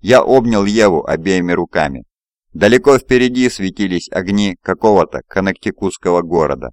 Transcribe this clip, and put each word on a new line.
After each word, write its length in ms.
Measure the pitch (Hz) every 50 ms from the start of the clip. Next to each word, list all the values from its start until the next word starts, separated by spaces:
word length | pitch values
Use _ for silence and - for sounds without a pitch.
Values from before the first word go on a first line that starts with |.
Я 200 | - 95 120 127
обнял 440 | - - 123 135 117 120 113 104 101
Еву 420 | 101 104 113 107 101 87 76 67
обеими 460 | - 71 80 82 95 95 92 87 87 87
руками. 500 | 85 87 - - 90 78 73 69 64 58 _ _ _ _ _ _ _ _ _ _
Далеко 460 | 80 90 104 113 127 123 143 139 127
впереди 500 | - _ 131 127 123 127 123 123 127 123
светились 640 | - - 98 95 92 - 104 95 90 87 - -
огни 460 | - 92 95 90 101 104 104 98 90 _ _
какого-то 600 | - 92 - - 113 104 92 82 - - 65 - _
коннектикутского 960 | - 95 95 98 92 _ - 107 - _ 104 95 - - - 90 87 87 87
города. 480 | 82 82 82 78 73 69 65 62 62